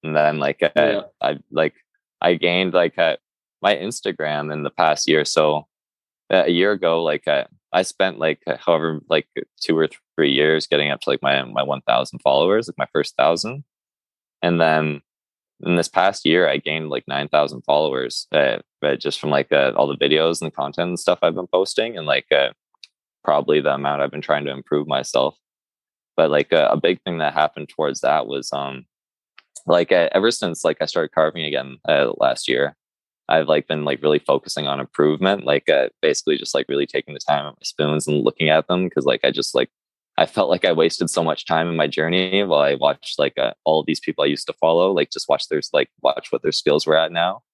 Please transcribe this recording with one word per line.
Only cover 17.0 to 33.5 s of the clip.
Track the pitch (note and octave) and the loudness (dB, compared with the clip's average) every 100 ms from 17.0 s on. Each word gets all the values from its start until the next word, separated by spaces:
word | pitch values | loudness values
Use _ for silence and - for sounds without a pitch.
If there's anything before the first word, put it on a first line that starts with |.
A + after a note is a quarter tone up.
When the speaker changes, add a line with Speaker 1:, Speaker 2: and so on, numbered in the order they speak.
| - | -6
Speaker 1:
nine | C#2 D2 | -6 -2
thousand | D2+ D2 C2+ | 0 0 -4
followers, | - D2 D#2 C2 B1+ - - | 0 0 2 -2 -4 -8 -2
uh, | D#2 C2+ G1+ - _ | 0 2 -2 -10 _
but | D2 C2+ | -2 -2
just | D2 - | -4 -6
from, | D2+ | -2
like, | C#2+ C2+ | -2 2
uh, | C#2+ C2+ G1+ | 2 2 2
all | C#2+ | 0
the | C#2 | 0
videos | D2 D2+ E2 E2 | 2 2 2 -2
and | D#2+ | -6
the | - | -6
content | C#2+ - F2 | -8 -4 -4
and | F2+ | -2
stuff | - F2+ | -2 0
I've | F2 F2 | 0 -2
been | F2+ | -2
posting, | F#2 G2 - A2+ G#2 | -2 0 -2 -4 -6
and, | D2+ | -2
like, | C2 - | -2 2
uh, | D2+ C2+ - _ _ - _ _ _ | 0 0 -4 _ _ -20 _ _ _
probably | - D2 C2+ D2+ | -2 0 2 0
the | C#2+ | 2
amount | C#2 C#2+ C#2+ | -2 -4 -2
I've | C#2+ | -4
been | D2 | -6
trying | - D2 C#2+ | -4 -2 -2
to | |
improve | C2+ - D2+ D2 | -10 -4 -4 -2
myself. | C#2 C2 B1+ C2 _ _ _ _ _ _ _ _ - | -4 -2 -2 -2 _ _ _ _ _ _ _ _ 0
But, | D#2+ | 2
like, | D2 C#2+ | 2 2
uh, | E2 C#2 | 2 2
a | D#2+ | 2
big | E2+ F2+ | 0 -2
thing | - E2+ | -4 -4
that | D2 | -2
happened | C#2 D2+ - D2 | 0 -2 -2 -14
towards | - D2+ C2+ | -4 -4 -2
that | C2 D2+ A#1 | 0 0 -2
was, | C#2 C2 | -8 -6
um, | C#2+ C#2 C2+ B1 _ _ _ _ - _ - - | -8 -8 -10 -16 _ _ _ _ -20 _ -18 0
like, | E2+ E2+ | 2 4
uh, | F2+ E2+ | 2 2
ever | F#2 A2 | 2 0
since, | A#2+ F#2 E2 | 0 -6 -2
like, | E2 D2+ | -4 -2
I | D#2 | -4
started | F2+ D#2 | -4 -2
carving | - D#2 E2+ | 0 0 0
again, | D#2 C#2+ C2+ C2 - | -6 -6 -6 -10 0
uh, | D2 C2 G1+ | 2 2 0
last | C2 B1 - | 0 0 -2
year, | B1 C#2+ - _ _ _ _ - | 0 -2 -4 _ _ _ _ 0
I've, | D#2+ | 0
like, | D2 | 4